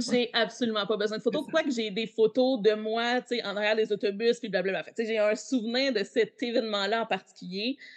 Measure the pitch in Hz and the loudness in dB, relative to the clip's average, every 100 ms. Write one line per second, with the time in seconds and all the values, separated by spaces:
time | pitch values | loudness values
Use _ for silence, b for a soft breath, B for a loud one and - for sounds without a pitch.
0 | 240 247 233 233 226 - 233 214 202 214 | 0 0 2 0 0 0 -2 0 -2 0
1 | 208 214 247 277 294 320 320 233 214 196 | 0 -2 -2 -2 0 0 0 -2 -2 -4
2 | 220 - 220 240 254 262 202 214 214 226 | -6 2 2 4 2 4 2 2 0 0
3 | 240 247 247 247 202 196 208 220 214 208 | 0 0 0 -4 -4 -2 0 2 2 0
4 | 214 196 233 233 220 185 180 180 - - | -2 0 2 2 0 -2 0 -2 -6 -4
5 | 226 220 208 214 - 262 220 240 269 220 | -2 2 2 0 0 -2 0 0 0 0
6 | 196 - 214 - 240 233 220 202 196 226 | -2 0 0 0 -2 -2 0 -2 0 0
7 | 220 190 - - 180 185 226 277 b | 0 -4 -4 -16 -10 -4 -4 -6 b